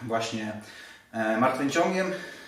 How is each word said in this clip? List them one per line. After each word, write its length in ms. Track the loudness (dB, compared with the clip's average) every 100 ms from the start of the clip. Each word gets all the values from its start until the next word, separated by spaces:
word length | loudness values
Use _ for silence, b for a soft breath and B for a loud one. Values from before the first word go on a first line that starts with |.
właśnie, 500 | -2 -2 0 -2 -4 -6 B B B B -10
e, 240 | -2 0 4
martwym 320 | 4 4 2
ciągiem. 420 | 4 4 2 0 -2 B B